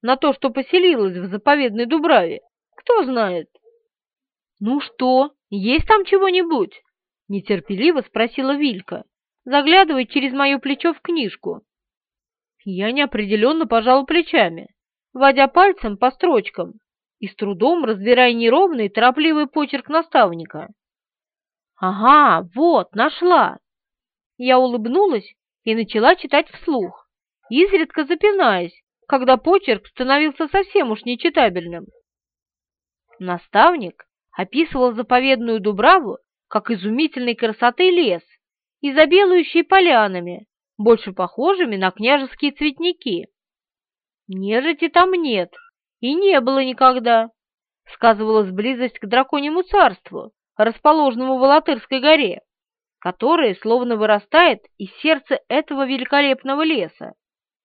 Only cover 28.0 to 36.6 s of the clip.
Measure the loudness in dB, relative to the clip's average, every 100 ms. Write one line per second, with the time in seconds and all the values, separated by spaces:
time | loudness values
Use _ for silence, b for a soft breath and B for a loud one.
28 | -4 0 0 2 0 0 -4 -12 _ _
29 | _ -2 2 2 2 0 0 -4 -6 -8
30 | -2 0 0 -4 -2 -2 0 -2 -2 -4
31 | -6 -4 -2 2 0 0 -8 -14 -16 _
32 | _ _ _ _ _ _ _ _ _ _
33 | _ _ -10 -10 -4 2 4 2 -8 -14
34 | _ _ _ -10 -6 -2 -4 0 -2 -2
35 | -2 0 2 -2 -2 -4 -4 0 4 4
36 | 0 -12 _ _ _ -8